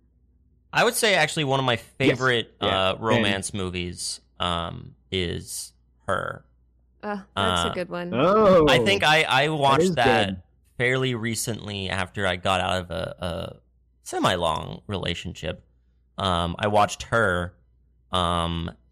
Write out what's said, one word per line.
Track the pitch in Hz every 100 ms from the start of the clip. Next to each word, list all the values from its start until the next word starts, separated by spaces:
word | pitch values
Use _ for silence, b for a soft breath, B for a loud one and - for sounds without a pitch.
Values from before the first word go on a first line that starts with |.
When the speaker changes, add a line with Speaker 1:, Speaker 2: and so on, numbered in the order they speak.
| _ _ _ _ _ _ _
Speaker 1:
I | 147 214
would | 240
say | 220 185
actually | 156 -
one | 143 135
of | 131
my |
Speaker 2:
Yes. | 113 - -
Speaker 1:
favorite, | 135 123 131 120 - _
Speaker 2:
Yeah. | 101 95 95
Speaker 1:
uh, |
Speaker 2:
And | 95
Speaker 1:
romance | 113 113 104 98 -
movies, | 104 92 90 87 90 - - _ -
um, | 87 85 85 82 - - _
is | 95 87 87 90 - - _ _ _ -
Her. | 95 85 - - _ _ _ _ _
Speaker 3:
Uh, | 208 202 - -
that's | 196 - 87
Speaker 1:
Uh, |
Speaker 3:
a |
good | 180 180
one. | - 87
Speaker 2:
Oh. | 113 165 214 208 185 151
Speaker 1:
I | 127
think | 107 101
I, | 156 160 156
I | 127 151
Speaker 2:
That |
Speaker 1:
watched | 156 139 135
Speaker 2:
is | 185 151
Speaker 1:
that | 117 110 101
Speaker 2:
good. | 95 - _ _ -
Speaker 1:
fairly | 123 131 131 120
recently | 113 110 - - 101 101 92
after | 95 90 - 95
I | 90
got | 98 92
out | 92 92
of | 87
a, | 85 87 -
a | 87 85 87 - _ _ _ _
semi-long | - 370 247 92 82 78 92 92 -
relationship. | 98 87 87 87 - 78 90 _ _ _ _ _ -
Um, | 95 87 85 85
I | 107
watched | 104 101 -
Her, | - 117 104 87 87 - _ _ _ _ _
um, | 92 87 87 85 85 82 - _